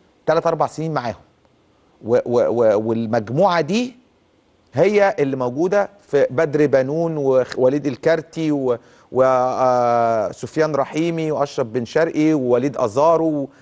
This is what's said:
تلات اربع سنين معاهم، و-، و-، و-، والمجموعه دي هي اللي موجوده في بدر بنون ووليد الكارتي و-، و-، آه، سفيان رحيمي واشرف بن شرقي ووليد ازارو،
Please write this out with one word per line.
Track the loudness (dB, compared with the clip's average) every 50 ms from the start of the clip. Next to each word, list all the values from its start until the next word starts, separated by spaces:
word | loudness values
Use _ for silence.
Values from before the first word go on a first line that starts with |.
| _ _ _ _ _
تلات | -2 0 0 0
اربع | 0 0 0 -2
سنين | -4 -4 -6 -6 -4 -4
معاهم، | -4 -4 -6 -8 -10 _ _ _ _ _ _ _ _ _ _ _ _ _ _ _ _ -2
و-، | 0 0
و-، | 0 2
و-، | 0 0 2 2 2 2 2 4 4 4 2 0 -2
والمجموعه | -2 -2 -2 -2 -2 -4 -4 -2 0 0 2 2 2 0
دي | -2 0 -2 -2 -2 -4 -8 _ _ _ _ _ _ _ _ _ _ _ _ _ _ _ -2
هي | 0 2 2 2 2 2 2 0 0
اللي | -2 -2 -2
موجوده | -4 -4 -4 -2 -2 -2 0 0 0 -2 -2 -8 _
في | _ -2 0 0 0 0
بدر | 0 -2 -2 0 2 2 2
بنون | 2 2 2 2 0 -2 -2 -2 -4 -4
ووليد | -2 0 2 2 2 0 -2 0 0 2 2 2 0 -2
الكارتي | -4 -6 -2 0 0 0 0 -2 -8 -8 -4 -2 -2
و-، | -2 0 0 -2 -2 -4 -6 _ _ _ _ _
و-، | 0 2
آه، | 2 4 4 2 2 0 0 0 2 2 2 2 2 2 2 2 2 2 0 0 -2 -4
سفيان | -6 -10 -12 -6 -2 -2 0 0 0
رحيمي | -2 -2 -2 -2 -2 -2 -2 -2 -4 -4 -4
واشرف | -2 -2 -4 -2 -2 -4 -4
بن | -4 -4 -6 -4
شرقي | -2 0 0 0 0 0 2 2 2 2
ووليد | 2 2 2 2 2 0 -2 -2
ازارو، | -2 -4 -2 0 2 2 4 4 2 2 0 -2 -4 -6 -8 _ _